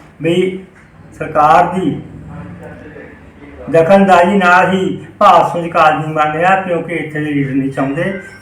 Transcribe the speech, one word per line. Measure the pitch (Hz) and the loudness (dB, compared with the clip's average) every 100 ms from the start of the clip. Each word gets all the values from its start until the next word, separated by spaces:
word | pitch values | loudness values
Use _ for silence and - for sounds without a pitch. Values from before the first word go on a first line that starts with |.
| - - | -20 -8
ਵੀ | 160 180 185 185 - - - - - - | -2 0 -2 -4 -12 -20 -20 -20 -20 -12
ਸਰਕਾਰ | 151 156 151 170 180 185 | -4 0 4 4 2 -2
ਦੀ | 156 - - - - 87 - - - - - - - - - - - - - | -4 -6 -10 -18 -16 -16 -16 -18 -18 -18 -20 -20 -20 -20 -20 -20 -20 -16 -2
ਦਖਲਅੰਦਾਜ਼ੀ | 160 165 196 196 180 180 202 | 0 4 4 6 4 4 2
ਨਾਲ | 180 180 175 | 4 4 2
ਹੀ | 190 170 - - - | 0 -2 -6 -12 2
ਭਾਸ਼ਣ | 202 170 - 170 170 | 4 6 4 -2 -4
'ਚ | |
ਕਾਲਜ | 170 156 147 156 | 2 2 2 -2
ਨਹੀਂ | 156 | -2
ਬਣ | 151 | -2
ਰਿਹਾ, | 156 185 190 | 0 0 0
ਕਿਉਂਕਿ | 185 165 - | 0 -4 -4
ਇੱਥੇ | 165 147 151 | -8 -6 -8
ਦੇ | 151 | -4
ਲੀਡਰ | 143 135 135 | -4 -2 -2
ਨਹੀਂ | 135 | -4
ਚਾਹੁੰਦੇ | 143 135 147 185 196 - - | -4 -4 -4 -6 -6 -12 -16